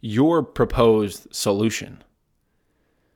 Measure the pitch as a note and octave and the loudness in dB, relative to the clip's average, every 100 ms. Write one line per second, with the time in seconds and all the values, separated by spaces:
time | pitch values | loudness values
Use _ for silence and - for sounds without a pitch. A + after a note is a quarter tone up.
0 | A2 G#2 D3+ E3+ B2+ - A#2+ - A#2 A2 | -8 0 2 2 -2 -2 -2 2 4 4
1 | G#2 - - - G#2+ G2+ A2 - - - | 0 -8 -16 -8 -2 0 -2 -4 -12 -20
2 | _ _ _ _ _ _ _ _ _ _ | _ _ _ _ _ _ _ _ _ _
3 | _ | _